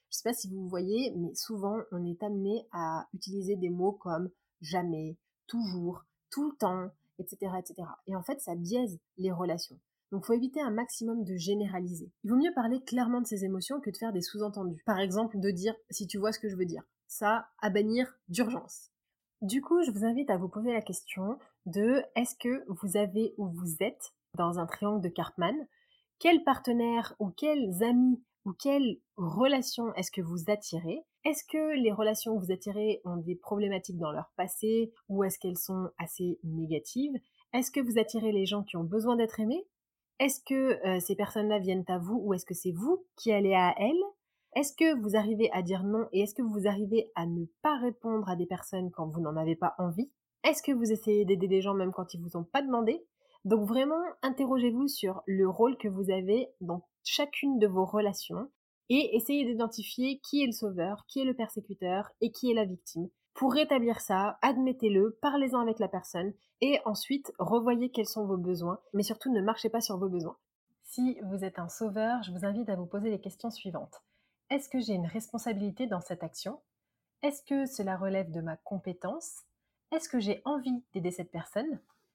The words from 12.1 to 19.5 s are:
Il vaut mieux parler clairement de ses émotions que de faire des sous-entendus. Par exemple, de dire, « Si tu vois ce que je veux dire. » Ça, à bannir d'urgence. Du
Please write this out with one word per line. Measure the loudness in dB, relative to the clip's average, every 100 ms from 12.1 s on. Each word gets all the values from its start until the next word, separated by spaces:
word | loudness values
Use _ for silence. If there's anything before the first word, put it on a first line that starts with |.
| _
Il | 2
vaut | 4
mieux | 4
parler | 2 0 0
clairement | -2 0 2 0
de | 0
ses | -2
émotions | -2 -2 -4 -6
que | -6
de | -4
faire | -4
des | -2
sous-entendus. | -4 -4 -4 -4 -6 -4
Par | 0 2
exemple, | 2 2 0 0
de | 0
dire, « | 0 -2 -4 -8
Si | -8 -6
tu | -2
vois | -2
ce | -2
que | -4
je |
veux | -2
dire. » | -2 -4 -12 _ -14
Ça, | 0 2 2 -2 -2
à | 2
bannir | 4 4 2 0 -4 -6
d'urgence. | 0 0 0 -8 -18 -20 _ _ _ _ -6
Du | -2